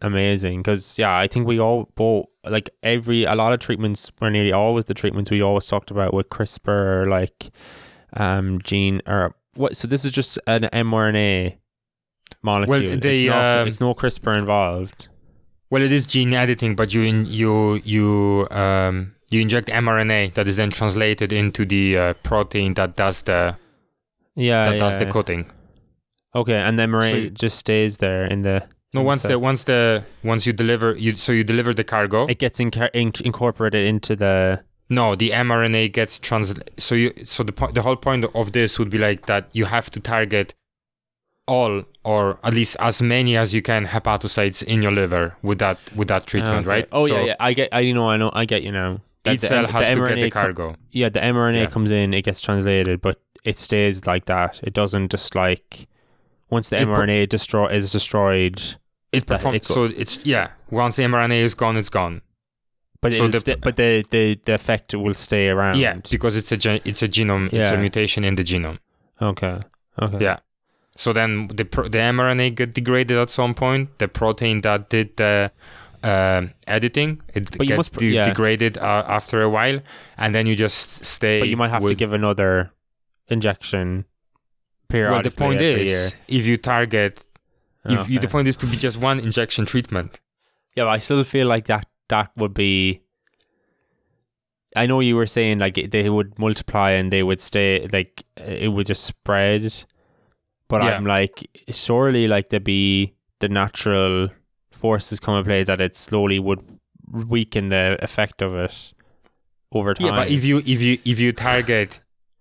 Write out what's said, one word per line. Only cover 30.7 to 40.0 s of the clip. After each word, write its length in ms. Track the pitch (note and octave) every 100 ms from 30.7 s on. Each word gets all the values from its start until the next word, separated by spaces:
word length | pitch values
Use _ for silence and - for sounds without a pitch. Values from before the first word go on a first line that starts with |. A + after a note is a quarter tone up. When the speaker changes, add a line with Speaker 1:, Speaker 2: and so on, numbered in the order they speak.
| A#2 A2+
Speaker 2:
you, 220 | A2 A2 G#2+
so 160 | -
you 120 | A#2
deliver 300 | A2 A2+ A#2+
the 100 | A2+
cargo. 420 | G#2+ A2 G2+ G#2+ B2
Speaker 1:
It 120 | B2
gets 220 | B2 -
inca-, 300 | A#2+ A#2 A#2+
in-, 180 | A#2+ A#2 -
incorporated 600 | B2 A2+ A#2+ - A2 G#2 G2+
into 300 | G#2+ - G#2+
the 460 | G2+ F#2+ F#2 F#2+ - _ -
Speaker 2:
No, 260 | B2 A#2
the 200 | G2 A2+
M 160 | A#2 B2
R 120 | A#2
N 100 | A2+
A 140 | A2+ A2
gets 300 | A2 A2 -
trans-, 360 | - A#2 G2 G2+ - -
so 160 | -
you, 180 | A#2+ A#2+ -
so 180 | A2 -
the 100 | G#2+
po-, 200 | G2+ C3+
the 100 | A#2
whole 140 | A2+ C3
point 280 | - C3 A2+
of 180 | A2+ G#2
this 260 | A#2+ A2+ -
would 100 | G#2+
be, 80 | G#2+
like, 300 | G#2+ G2+ -
that 240 | G2+ -
you 140 | A2+ G#2
have 240 | A#2 A2
to 100 | -